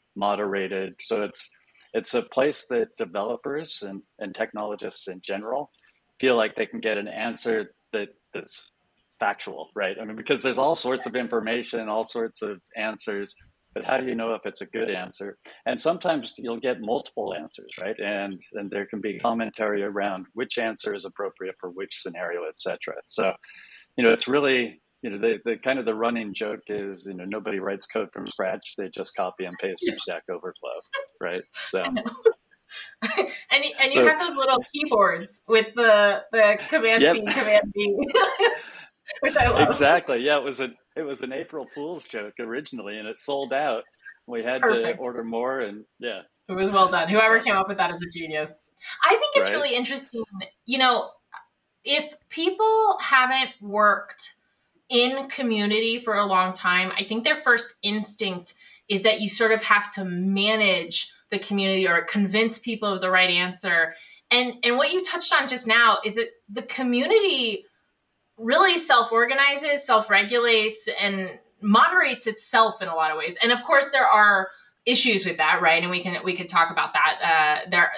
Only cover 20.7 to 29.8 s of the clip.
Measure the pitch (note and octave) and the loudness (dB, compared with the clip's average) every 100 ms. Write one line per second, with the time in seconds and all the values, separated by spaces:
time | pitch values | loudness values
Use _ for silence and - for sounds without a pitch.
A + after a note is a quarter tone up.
20.7 | A2 G#2 G2+ F#2+ - G2 _ F#2 - F#2 | -4 -8 -8 -10 -8 -8 _ -12 -10 -12
21.7 | F2+ F#2+ - F#2+ F2 F2 F2 D#2+ - F#2 | -10 -10 -10 -10 -8 -6 -6 -8 -8 -6
22.7 | - - - - - F#2+ - - - - | -6 -8 -12 -10 -2 -2 -2 -16 -20 -20
23.7 | - _ - A#2 A#2 B2+ C#3+ C#3+ B2+ A2+ | -20 _ 2 4 4 2 0 2 0 -2
24.7 | - _ _ A#2+ G2+ A2+ G#2 A#2 A2 B2+ | -8 _ _ -10 -2 0 0 -2 -4 -2
25.7 | C3 A2+ A2 A#2 A#2 G#2 F#2+ G#2+ F#2 - | -2 -2 -2 -2 -2 -6 -6 -6 -8 -8
26.7 | G#2 G2 F#2 F#2+ F2+ F#2 G#2+ G#2 G2 G2 | -8 -8 -10 -14 -12 -8 -8 -6 -4 -4
27.7 | G2 - A2 F#2+ - - - F#2+ F#2+ - | -6 -6 -6 -6 -8 -12 -4 -4 -4 -10
28.7 | - F#2+ - - - F2+ - F2+ F2+ F#2+ | -10 -10 -8 -10 -6 -6 -6 -12 -8 -8
29.7 | F2+ | -4